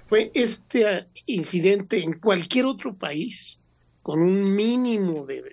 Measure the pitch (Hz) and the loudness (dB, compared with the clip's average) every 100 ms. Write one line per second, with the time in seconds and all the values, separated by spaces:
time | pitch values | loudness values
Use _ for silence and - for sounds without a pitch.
0 | - 214 220 285 233 - _ 254 208 185 | 0 0 0 0 -2 -4 _ 2 2 0
1 | - - - 196 - 180 185 202 196 220 | -6 -12 -6 -4 -2 2 4 2 0 -2
2 | 165 165 214 185 170 254 262 - 254 190 | -2 -2 0 0 0 0 0 -2 -10 -10
3 | 156 151 247 - - - _ _ _ _ | -8 -6 -6 -8 -10 -12 _ _ _ _
4 | - 156 175 196 196 202 226 247 247 214 | -4 2 2 2 2 2 2 2 0 0
5 | 185 156 135 131 131 | 0 -4 -6 -10 -12